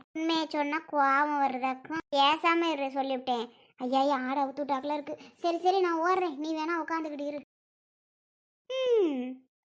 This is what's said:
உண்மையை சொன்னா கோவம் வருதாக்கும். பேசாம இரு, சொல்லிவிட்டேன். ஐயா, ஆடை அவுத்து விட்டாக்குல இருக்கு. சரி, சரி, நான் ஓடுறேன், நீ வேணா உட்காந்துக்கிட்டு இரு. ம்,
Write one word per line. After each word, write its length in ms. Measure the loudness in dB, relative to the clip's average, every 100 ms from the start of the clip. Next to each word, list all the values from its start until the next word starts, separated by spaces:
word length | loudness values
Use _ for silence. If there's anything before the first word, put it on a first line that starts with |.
| -10
உண்மையை 320 | -4 0 0 0
சொன்னா 280 | -2 -2 -2 -2
கோவம் 500 | 2 4 4 2 2
வருதாக்கும். 600 | 0 0 -4 -4 -8 -10 -2 2
பேசாம 540 | 4 4 2 2 2
இரு, 160 | -2 -4
சொல்லிவிட்டேன். 540 | -2 -2 -2 -2 -2 -4 -12 _ -8
ஐயா, 400 | -2 2 2 2
ஆடை 220 | 0 -2
அவுத்து 200 | -2 -4
விட்டாக்குல 300 | -4 -2 -2
இருக்கு. 240 | -6 -6 -12 -14 -6
சரி, 200 | -2 0
சரி, 200 | 2 4
நான் 220 | 4 2
ஓடுறேன், 340 | 2 2 0 -2
நீ 160 | -4 -2
வேணா 220 | -2 -2
உட்காந்துக்கிட்டு 500 | -2 -4 -4 -6 -6
இரு. 140 | -8 -10 _ _ _ _ _ _ _ _ _ _ _ -8
ம், 560 | -4 2 4 2 0 -6 -10 _ _